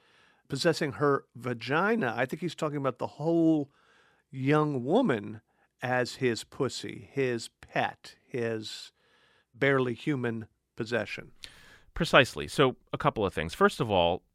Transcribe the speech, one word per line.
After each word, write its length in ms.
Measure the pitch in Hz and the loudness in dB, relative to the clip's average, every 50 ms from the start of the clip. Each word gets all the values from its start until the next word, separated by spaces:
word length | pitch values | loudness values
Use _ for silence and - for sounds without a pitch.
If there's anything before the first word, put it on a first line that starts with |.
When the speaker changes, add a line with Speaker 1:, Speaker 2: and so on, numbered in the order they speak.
| _ _ _ _ _ _ _ _ _ - | _ _ _ _ _ _ _ _ _ -8
Speaker 1:
possessing 440 | - 135 135 175 156 - 180 143 120 | -4 0 2 2 2 2 0 -4 -2
her 300 | - 147 143 139 139 - _ - | 0 2 2 2 2 -2 _ -16
vagina. 800 | 123 120 123 123 117 113 120 139 160 185 208 233 226 - 120 107 117 | -10 -6 -6 -6 -6 -4 -2 0 0 2 2 0 0 0 -2 -2 -2
I 80 | 127 | -2
think 160 | 131 - 156 | -2 -4 -6
he's 140 | 180 165 - | -6 -8 -6
talking 220 | - 165 151 143 147 | -4 -6 -4 -4 -2
about 200 | 139 135 123 - | -2 -4 -4 -4
the 100 | 120 113 | -6 -8
whole 640 | - - 147 165 170 170 165 160 160 151 143 - _ _ _ _ _ _ _ _ _ _ _ _ | -8 -4 -2 0 2 4 4 4 4 2 0 -4 _ _ _ _ _ _ _ _ _ _ _ _
young 540 | - 135 131 135 147 151 151 151 147 131 120 | -10 -4 0 2 4 4 4 2 0 -2 0
woman 560 | 131 170 240 277 202 127 107 104 107 110 110 - _ _ _ _ _ _ _ | 2 2 2 4 2 0 0 -2 -6 -12 -14 -16 _ _ _ _ _ _ _
as 340 | - 123 127 127 123 120 - | -4 -2 0 0 0 -2 -2
his 280 | - 135 123 113 101 - | 0 0 0 0 0 -4
pussy, 680 | - - - 147 120 - - - 101 - 107 107 - | -8 -6 -4 -4 -4 -4 -6 -10 -10 -12 -14 -14 -8
his 400 | - 139 135 127 120 117 117 - _ _ | -4 -2 -2 0 -2 -4 -6 -10 _ _
pet, 540 | - - - 156 117 101 - - - - - _ _ _ | -16 -8 -4 -4 -4 -4 -4 -10 -18 -20 -20 _ _ _
his 640 | - 127 117 117 113 110 110 113 - - - - _ _ _ _ _ _ _ _ _ _ _ _ _ | -6 -6 -4 -4 -4 -6 -8 -10 -12 -14 -16 -18 _ _ _ _ _ _ _ _ _ _ _ _ _
barely 400 | 113 135 139 139 135 127 123 117 | -2 2 2 4 2 2 0 -4
human 540 | - - 156 151 131 120 120 113 113 110 - _ _ _ _ _ | -4 -4 -2 -2 -2 -2 -4 -4 -6 -8 -12 _ _ _ _ _
possession. 560 | - 117 110 120 113 104 - - - - - - - - - - - - - - - _ _ - | -10 -6 -4 -2 -4 -4 -4 -8 -12 -14 -14 -18 -20 -20 -20 -20 -20 -20 -20 -20 -20 _ _ -6
Speaker 2:
Precisely. 560 | - 175 - - 156 131 - - - 71 76 | -4 0 6 8 6 6 6 2 -8 -8 -4
So 260 | - - 143 131 120 - _ _ | 2 2 4 4 2 -2 _ _
a 60 | - - | -6 -2
couple 280 | - 147 - - 104 | 0 0 0 2 0
of 80 | 92 - | 0 0
things. 200 | - 78 82 - | -2 -4 -4 0
First 260 | - 196 202 - - | 2 2 2 2 0
of 100 | 143 113 | -2 2
all, 340 | 101 92 85 85 87 - _ _ _ | 4 4 4 4 2 0 _ _ _